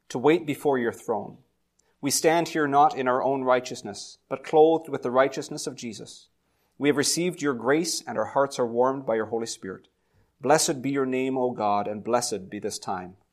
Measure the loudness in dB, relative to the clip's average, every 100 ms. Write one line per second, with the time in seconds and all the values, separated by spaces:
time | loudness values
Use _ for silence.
0 | -10 0 4 4 0 -4 0 0 0 -4
1 | -4 -6 -6 -16 _ _ _ _ _ _
2 | -2 2 4 4 2 0 2 6 4 4
3 | 0 2 2 0 2 2 0 -10 -10 -12
4 | -14 -18 -10 -10 2 6 6 6 -2 -6
5 | 0 2 2 0 -10 -8 -10 -10 -12 -12
6 | -16 -20 _ _ _ _ _ -2 0 2
7 | 2 0 -2 -2 -4 -2 2 2 0 -4
8 | -6 -4 -2 0 0 0 -2 2 2 0
9 | -2 -2 -2 -4 -6 -10 -12 -12 _ _
10 | _ _ _ _ 2 2 2 -2 -2 -2
11 | -2 -2 -2 0 -2 0 0 0 -2 -6
12 | -2 0 0 -6 -8 -10 -8 -8 -8 -8
13 | -10 -16 _